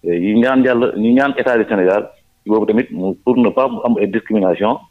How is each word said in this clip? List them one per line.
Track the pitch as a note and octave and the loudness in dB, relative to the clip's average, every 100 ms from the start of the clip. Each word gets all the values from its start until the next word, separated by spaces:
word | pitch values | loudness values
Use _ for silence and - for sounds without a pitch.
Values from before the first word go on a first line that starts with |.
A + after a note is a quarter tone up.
| F2 | -4
euh, | F2 | -2
yi | F#2+ G#2+ | 0 2
ñaan | B2 C3 | 2 2
Yàlla, | B2+ A#2+ B2 - | 2 2 0 0
ñu | A2 | 2
ñaan | B2+ C#3 C3+ | 2 2 -2
état | B2+ A#2 | 0 0
du | G#2 | 0
Sénégal | G#2 F#2 G#2 - _ _ _ | 0 2 0 -4 _ _ _
ci | - | -2
boobu | G#2+ G#2 | 0 2
tamit | G#3+ - | 0 -2
mu, | G2+ F#2 F#2 | -6 -6 -4
pour | - B2 | 0 2
ne | A2+ | 2
pas | C3 C3 | 0 -2
mu | A#2+ A#2+ | -2 -2
am | G#2+ | 0
ay | G2+ | 0
discrimination | G#2+ - G#2+ F#2 E2+ G#2 C#3 - | -4 -4 -2 0 0 -2 -4 -10